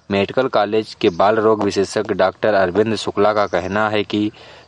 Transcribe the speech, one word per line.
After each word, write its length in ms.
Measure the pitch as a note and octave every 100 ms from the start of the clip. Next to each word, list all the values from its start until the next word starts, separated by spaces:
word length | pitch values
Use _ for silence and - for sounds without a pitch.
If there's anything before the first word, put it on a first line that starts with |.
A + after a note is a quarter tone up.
| -
मेडिकल 380 | G2 G2+ C3 C3
college 460 | A2+ G2+ A2 A2
के 140 | - G#2
बाल 260 | E2+ G2 A2
रोग 280 | A2 G#2
विशेषज्ञ 500 | G2+ G2 F#2 G#2+ G2+
डॉक्टर 400 | F#2+ F#2+ - A2
अरविंद 420 | G2 F#2 G2 A2 G#2
शुक्ला 360 | - G2+ G#2
का 140 | G#2+ F#2+
कहना 420 | F2+ F2+ G2+ G#2+
है 160 | G#2+
कि 260 | G2 G#2 G#2+ - - -